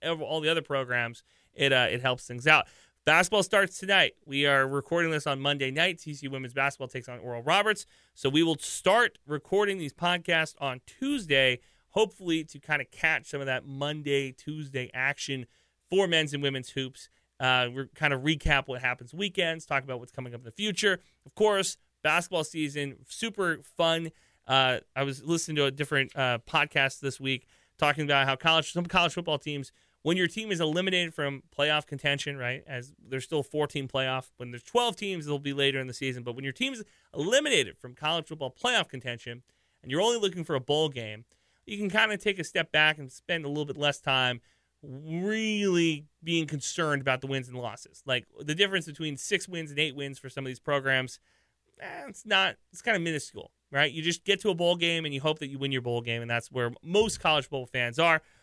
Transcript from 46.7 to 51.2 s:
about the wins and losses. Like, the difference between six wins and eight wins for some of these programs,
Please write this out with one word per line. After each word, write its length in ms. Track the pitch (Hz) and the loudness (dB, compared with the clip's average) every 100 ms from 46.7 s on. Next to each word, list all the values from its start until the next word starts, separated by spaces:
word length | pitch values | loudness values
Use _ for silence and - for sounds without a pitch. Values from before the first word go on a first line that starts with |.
| - 160 143 | -2 0 0
about 180 | 135 127 | 0 -2
the 60 | 135 | -2
wins 220 | 135 127 | -4 -6
and 100 | 123 | -8
losses. 460 | 120 113 - - - | -8 -8 -16 -14 -4
Like, 200 | 127 - - | -4 -4 -12
the 160 | 147 | -6
difference 320 | 160 202 190 160 | 0 2 0 -6
between 300 | 143 160 139 | -8 -8 -6
six 320 | - 196 - | -2 -4 -2
wins 240 | 175 156 | -8 -8
and 80 | 143 | -2
eight 160 | 156 135 | -2 -2
wins 240 | 139 135 | -8 -10
for 100 | 131 | -12
some 160 | 139 135 | -10 -8
of 20 | |
these 120 | 127 | -8
programs, 580 | - 143 135 131 127 - | -2 -2 2 0 0 -8